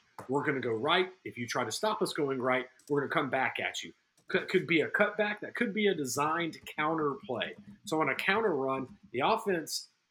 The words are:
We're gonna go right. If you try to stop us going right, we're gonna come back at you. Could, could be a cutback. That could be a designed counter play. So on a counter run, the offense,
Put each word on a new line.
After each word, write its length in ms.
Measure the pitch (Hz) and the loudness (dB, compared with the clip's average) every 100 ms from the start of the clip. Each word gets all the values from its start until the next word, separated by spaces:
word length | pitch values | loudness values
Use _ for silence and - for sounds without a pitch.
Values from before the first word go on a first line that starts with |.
| _ - - | _ -16 -4
We're 160 | 139 143 | 0 0
gonna 160 | 135 | 0
go 120 | 123 | 0
right. 360 | 110 143 180 185 - - | 0 2 2 2 -6 -12
If 120 | - | -8
you 80 | 120 | -4
try 200 | 135 120 | -2 -2
to 60 | |
stop 300 | - 214 208 | -2 -2 0
us 120 | 175 | -2
going 280 | - 139 135 | 0 0 2
right, 240 | 127 127 123 - - | 2 0 -2 -14 -2
we're 120 | 143 | -2
gonna 100 | 127 | 2
come 180 | 170 139 | 0 0
back 280 | 131 117 - | 0 0 -2
at 240 | 92 - | -4 -4
you. 80 | - - _ _ - | -10 -16 _ _ -2
Could, 180 | 185 - | -2 2
could 180 | 185 143 | 2 4
be 160 | 160 | 2
a 60 | 117 | 2
cutback. 540 | - 208 214 208 208 | 4 2 2 -2 -2
That 120 | - | -8
could 200 | - 240 | -2 -2
be 140 | 202 202 | 2 2
a 60 | |
designed 640 | 165 131 143 151 165 165 - - - | 2 -2 0 0 0 -2 -6 -10 -2
counter 380 | 151 160 147 135 - | 0 2 0 -2 -6
play. 300 | 113 87 - - - - | -4 -4 -8 -18 -16 -2
So 140 | 156 | 0
on 100 | 151 | 2
a 60 | 131 | 2
counter 400 | - 202 220 143 | 2 2 2 2
run, 320 | 135 135 127 - - | 0 -2 -4 -12 -8
the 80 | 120 | 0
offense, 720 | 160 - 202 175 151 - - _ _ | 2 2 0 -2 -2 -8 -8 _ _